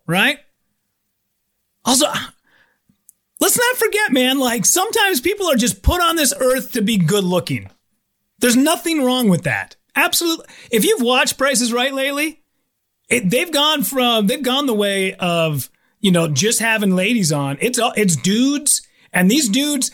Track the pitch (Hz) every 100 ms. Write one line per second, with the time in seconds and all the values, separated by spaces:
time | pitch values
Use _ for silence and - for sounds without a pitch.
0 | - 170 233 294 _ _ _ _ _ _
1 | _ _ _ _ _ _ _ _ - 254
2 | 285 - - - _ _ _ _ _ _
3 | _ _ _ - 392 - 494 494 440 415
4 | 415 262 254 269 254 240 180 330 392 440
5 | 392 330 330 415 370 254 233 180 - 349
6 | 339 330 294 - 254 262 254 - 208 220
7 | 160 202 180 180 170 127 98 - _ _
8 | _ _ _ _ 247 240 285 349 339 320
9 | 254 254 226 170 147 104 92 - _ -
10 | 339 349 339 330 - - - 226 262 427
11 | 240 254 294 - 269 254 247 240 262 269
12 | 269 277 311 302 _ _ _ _ _ _
13 | - 247 185 240 339 311 294 302 - 277
14 | 247 226 202 294 254 262 285 214 202 196
15 | 190 - 180 170 160 147 - _ _ _
16 | 202 175 160 143 208 240 226 220 202 180
17 | 185 240 170 151 139 139 208 247 - -
18 | 208 156 180 208 269 285 294 - - _
19 | _ 185 185 277 262 214 294 294 -